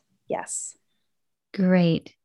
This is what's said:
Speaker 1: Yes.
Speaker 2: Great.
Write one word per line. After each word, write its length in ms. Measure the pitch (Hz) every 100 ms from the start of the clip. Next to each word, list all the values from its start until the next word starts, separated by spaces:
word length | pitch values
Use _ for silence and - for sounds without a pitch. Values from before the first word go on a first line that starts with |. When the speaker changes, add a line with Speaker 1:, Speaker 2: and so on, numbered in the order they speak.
| _ _ -
Speaker 1:
Yes. 480 | - - - - - _ _ _ _ _ _ _
Speaker 2:
Great. 600 | - 185 185 170 165 - -